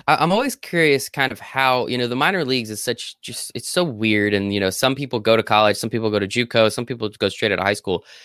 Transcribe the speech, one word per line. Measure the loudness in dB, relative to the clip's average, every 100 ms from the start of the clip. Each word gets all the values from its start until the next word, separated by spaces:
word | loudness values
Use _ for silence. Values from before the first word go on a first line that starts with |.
| 0
I, | 2
I'm | 2
always | 2 0 -6
curious | -4 2 4 2 0
kind | -4 -4
of | -4
how, | -8 0 2 2 0
you | -2
know, | -2
the | 0
minor | 0 0 0
leagues | -2 -2
is | -6
such | -6 -6 -10 -14
just, | -14 -12 -10 -10
it's | -4
so | -2
weird. | -2 0 2 2 4
And, | 2 2
you | 0
know, | 0
some | 2 0 0
people | -4 -2
go | 2 2
to |
college, | 4 4 4 2
some | -4
people | -2 0
go | 0
to | 0
juco, | -2 0 2 2
some | 2 -6
people | -6 -8
go | -2 -4
straight | 0 -2
out | 0
of | 0
high |
school. | -2 -2 -4 -6 -20